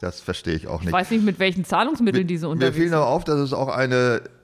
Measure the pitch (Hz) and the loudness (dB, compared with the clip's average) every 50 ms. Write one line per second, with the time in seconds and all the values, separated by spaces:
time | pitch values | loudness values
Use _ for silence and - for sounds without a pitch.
0 | - 90 - - - - 90 - - - 80 80 80 - - 80 87 87 82 185 | -6 -8 -8 -8 -8 -8 -8 -6 -4 -4 -4 -4 -4 -6 -6 -4 -2 0 0 0
1 | - - 226 226 208 214 180 165 190 190 175 185 170 - 196 180 220 269 320 - | 0 0 0 2 2 2 2 0 0 0 0 -2 -4 0 0 0 0 0 0 0
2 | 240 202 185 185 190 165 180 165 165 160 151 131 131 131 123 156 165 170 165 156 | 2 2 2 2 0 0 -2 -4 -4 -4 -2 0 0 0 2 2 0 2 2 2
3 | 147 120 135 165 160 - 151 143 143 135 135 - 135 135 - 123 131 131 127 127 | 2 2 2 0 0 0 0 0 0 0 -2 -2 -2 -2 0 0 0 2 2 4
4 | 127 123 117 - - - - _ | 4 4 2 0 -2 -8 -16 _